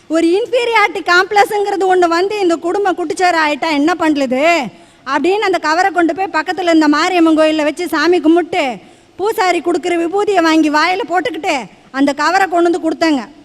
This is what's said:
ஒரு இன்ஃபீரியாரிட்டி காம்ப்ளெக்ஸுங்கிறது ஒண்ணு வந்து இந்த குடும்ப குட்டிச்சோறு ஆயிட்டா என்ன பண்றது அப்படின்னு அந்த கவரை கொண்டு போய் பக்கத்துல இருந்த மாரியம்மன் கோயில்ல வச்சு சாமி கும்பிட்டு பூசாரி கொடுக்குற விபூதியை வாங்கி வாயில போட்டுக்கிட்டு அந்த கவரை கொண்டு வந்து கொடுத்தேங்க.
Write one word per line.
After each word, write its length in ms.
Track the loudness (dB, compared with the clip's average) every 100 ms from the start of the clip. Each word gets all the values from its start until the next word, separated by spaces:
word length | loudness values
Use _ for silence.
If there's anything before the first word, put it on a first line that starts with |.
| -4
ஒரு 200 | 0 2
இன்ஃபீரியாரிட்டி 720 | 0 0 -2 0 2 0 -2
காம்ப்ளெக்ஸுங்கிறது 960 | 0 0 2 2 2 0 -2 0 2 2
ஒண்ணு 120 | 2
வந்து 320 | 2 -2 -2
இந்த 160 | -2 -2
குடும்ப 360 | -2 -2 -2
குட்டிச்சோறு 460 | -2 -4 -2 0 2 0
ஆயிட்டா 240 | -2 -2
என்ன 220 | 0 0 0
பண்றது 640 | 0 0 0 0 2 0 -2 -10 -20 _ -6
அப்படின்னு 340 | -2 0 0
அந்த 180 | 0 -2
கவரை 340 | 0 0 0
கொண்டு 240 | 2 0 0
போய் 140 | -4
பக்கத்துல 280 | -4 -4 -2
இருந்த 260 | 2 2 4
மாரியம்மன் 500 | 2 0 2 4 4
கோயில்ல 260 | 2 2
வச்சு 240 | -2 -2 -4
சாமி 340 | -2 2 2
கும்பிட்டு 540 | 4 2 2 -2 -4 -6 -14 -20 _ -6
பூசாரி 440 | -4 0 0 0
கொடுக்குற 480 | 0 -2 -2 -2 -2
விபூதியை 340 | -2 0 2
வாங்கி 280 | 2 2 2
வாயில 300 | 2 0 -2 -2
போட்டுக்கிட்டு 480 | -2 -4 -4 -4 -4 -6 -16 -10
அந்த 220 | -2 -2
கவரை 340 | 0 0 0 0
கொண்டு 240 | 0 0
வந்து 180 | 0 -2
கொடுத்தேங்க. 380 | -2 0 0 -4 -16